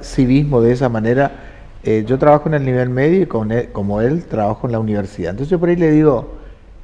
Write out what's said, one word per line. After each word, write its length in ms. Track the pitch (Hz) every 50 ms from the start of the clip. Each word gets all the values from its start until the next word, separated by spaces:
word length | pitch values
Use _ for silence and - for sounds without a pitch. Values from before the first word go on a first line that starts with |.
| -
civismo 580 | - - - 131 123 131 143 151 147 139 120
de 120 | 117 117 123
esa 160 | 127 143 127
manera. 580 | 117 110 107 113 123 135 139 139 - - - - - - - - - - -
Eh, 200 | 113 110 110 107
yo 140 | 110 127 131
trabajo 280 | 139 147 147 147 147 160
en 60 | 156
el 100 | 147 135
nivel 260 | 131 127 127 127 123
medio 340 | 123 127 139 156 175 196 175
y 20 |
con 260 | - - 113 110 107
él, 180 | 113 120 120 -
como 300 | - 107 101 101 101 104
él, 240 | 113 127 151 170 170
trabajo 420 | - - 110 104 104 107 - - 127
en 60 | 117
la 60 | 110
universidad. 520 | 113 110 104 104 98 95 - - 90 82
Entonces 180 | 92 107 139 151
yo 100 | 185 170
por 100 | 175 170
ahí 60 | 175
le 140 | 175 170 156
digo, 460 | 151 151 156 151 135 110 - - - - - - - - - - - -